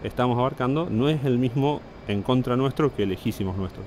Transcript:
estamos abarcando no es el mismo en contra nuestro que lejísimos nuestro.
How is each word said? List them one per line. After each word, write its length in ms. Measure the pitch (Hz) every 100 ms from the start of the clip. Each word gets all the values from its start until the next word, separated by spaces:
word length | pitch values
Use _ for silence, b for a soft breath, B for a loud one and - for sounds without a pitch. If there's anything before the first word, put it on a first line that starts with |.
estamos 340 | 107 - 123 120
abarcando 500 | 127 139 127 143 170
no 180 | 110 135
es 160 | 156
el 140 | 135 120
mismo 440 | 127 123 139 151 - - -
en 160 | 101
contra 320 | 98 127 127 123
nuestro 360 | 135 - 151 -
que 100 | 101
lejísimos 500 | 92 123 101 95 92
nuestro. 260 | 95 -